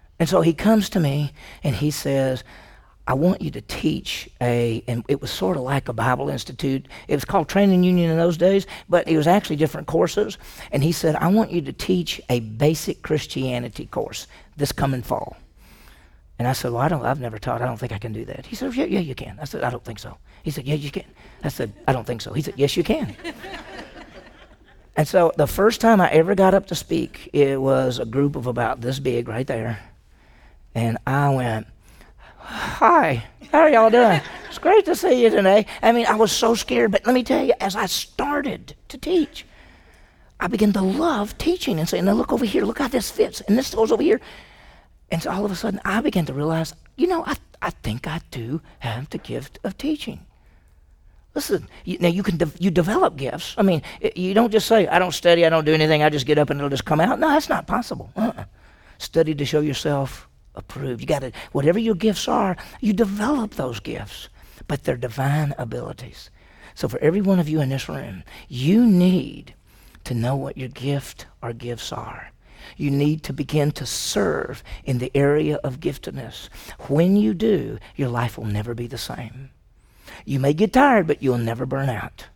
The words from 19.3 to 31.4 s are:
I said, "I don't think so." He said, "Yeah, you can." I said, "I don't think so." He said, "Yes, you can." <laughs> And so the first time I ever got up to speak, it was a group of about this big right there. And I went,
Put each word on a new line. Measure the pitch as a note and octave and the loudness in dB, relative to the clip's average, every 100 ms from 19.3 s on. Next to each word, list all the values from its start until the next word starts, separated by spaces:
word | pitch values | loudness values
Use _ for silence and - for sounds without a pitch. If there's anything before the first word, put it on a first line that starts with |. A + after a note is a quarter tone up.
| G#2 | -12
I | |
said, | D3 - | -10 -6
"I | B2 | -6
don't | B2 | -6
think | - G#2+ | -12 -14
so." | - - - - | -14 -18 -20 -12
He | E3 | -8
said, | D3 | -8
"Yeah, | B2+ D3+ | -4 -4
you | C#3+ | -4
can." | F3+ - - - - | -10 -12 -20 -20 -10
I | D3+ | -8
said, | - A#2 - - | -6 -8 -4 -2
"I | |
don't | B2+ A2 | -2 -2
think | A#2 | -8
so." | - | -6
He | G#2+ | -6
said, | - - | -6 0
"Yes, | C#3 - | 0 0
you | |
can." | - D#4 A#3 - | 0 0 -2 -8
<laughs> | E4+ - F#4+ F4 E4+ F#4+ - E4 E4 C#4+ - - - - _ - - - | -12 -12 -14 -14 -14 -16 -16 -18 -20 -20 -20 -20 -20 -20 _ -20 -10 -2
And | D3 | 2
so | F#3 E3 - | 4 4 4
the | D3 | 0
first | - G#3 A3+ | 4 2 4
time | A3+ G#3+ | 6 6
I | F3 | 6
ever | D#3 E3+ F#3+ | 4 4 4
got | F#3+ | 6
up | F#3+ - | 4 2
to | E3 | -8
speak, | - D#3+ A#2+ - - | -4 -4 -4 -8 -4
it | D3 C#3 C3+ | 2 2 2
was | C3 C3+ C3 B2 | 2 2 2 -2
a | |
group | A#2 B2+ C#3+ D3+ | -4 0 0 0
of | B2 | -4
about | A#2+ A#2 B2+ | -2 -2 -2
this | A#2 C3 | -4 -4
big | C3+ A#2+ A#2+ | -2 -2 -4
right | A2 C3+ | -6 -4
there. | A2+ A2+ G#2+ - - _ _ _ _ - - - | -4 -4 -8 -12 -20 _ _ _ _ -20 -20 -10
And | A2+ A#2 A#2+ - | -2 -2 -2 -2
I | C#3 C#3+ | 2 2
went, | C3+ | 2